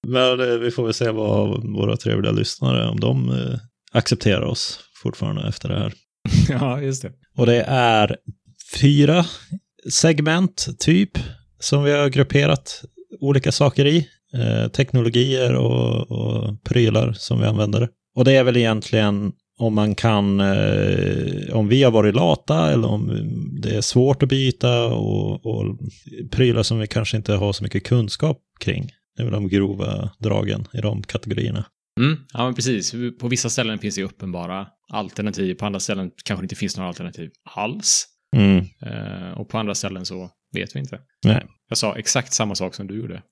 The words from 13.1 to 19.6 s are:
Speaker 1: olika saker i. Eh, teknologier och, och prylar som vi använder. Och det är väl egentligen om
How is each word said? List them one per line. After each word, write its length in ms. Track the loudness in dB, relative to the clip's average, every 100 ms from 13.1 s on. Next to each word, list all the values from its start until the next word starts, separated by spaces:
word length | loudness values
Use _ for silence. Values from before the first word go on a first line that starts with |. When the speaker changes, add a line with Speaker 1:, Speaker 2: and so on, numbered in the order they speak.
| -6
Speaker 1:
olika 320 | 2 2 2
saker 340 | 2 2 4 4
i. 220 | 4 0 _ _
Eh, 340 | -2 0 0 0
teknologier 880 | 0 0 2 2 2 2 2 2
och, 560 | 2 2 2 0 0 -2
och 540 | -4 -2 -2 -4 -6
prylar 480 | 0 2 4 4 0
som 280 | -2 -4 0
vi 60 | 2
använder. 420 | 2 0 0 -2 _ _ 2
Och 80 |
det 80 | 6
är 120 | 6
väl 120 | 6 4
egentligen 760 | 2 0 0 2 2 0 -4 -6 _
om 160 | _